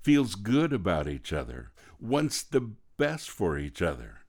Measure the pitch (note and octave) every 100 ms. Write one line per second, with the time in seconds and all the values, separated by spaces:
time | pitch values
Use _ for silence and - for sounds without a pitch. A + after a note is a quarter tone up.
0 | - C#3+ B2+ F#2+ G2+ C3 D#3+ C3+ F#2 D#2+
1 | D2 C#2+ - D2+ A#1+ B1 A#1+ - - -
2 | - C#3 D3+ - - C3 A#2+ G#2+ - -
3 | D3 D#3 - - F#2 D2 D2 - F2 C2
4 | A#1 -